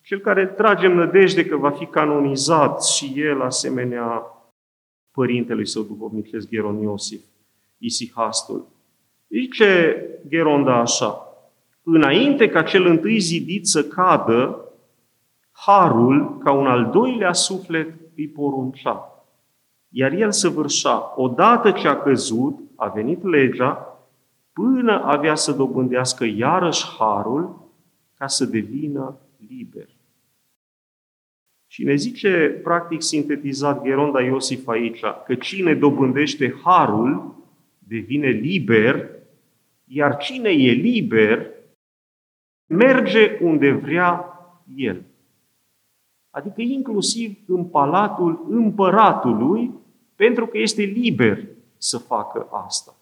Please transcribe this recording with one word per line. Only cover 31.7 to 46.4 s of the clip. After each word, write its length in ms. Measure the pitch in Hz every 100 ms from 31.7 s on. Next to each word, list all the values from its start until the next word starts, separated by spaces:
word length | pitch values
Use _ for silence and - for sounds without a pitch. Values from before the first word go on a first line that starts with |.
| -
ne 120 | 139 143
zice, 640 | 240 - 202 180 147 -
practic 380 | 170 170 170 160
sintetizat, 840 | - 156 147 143 139 131 143 139
Gheronda 380 | 123 135 147 135
Iosif 460 | 127 131 127 127 -
aici, 340 | 113 117 113 107 - -
că 100 | 123
cine 380 | - 196 175
dobândește 840 | 147 143 135 131 131 151 - 127 -
harul 720 | 170 180 131 107 120 170 - - _ _ _ _
devine 480 | _ 113 101 143 139
liber, 840 | 110 131 190 107 113 113 139 - - _ _ _ _ _ _ _
iar 320 | 135 143 -
cine 320 | - 254 220
e 220 | 160 127
liber 800 | 127 196 240 127 113 107 117 - - _ _ _ _ _ _ _ _ _ _ _
merge 720 | 165 254 262 196 214 208 214
unde 300 | 175 151 139
vrea 540 | 135 147 170 180 175 - - - _ _ 131
el. 280 | 120 90 - _ _ _ _ _ _ _ _ _ _ _ _
Adică 320 | -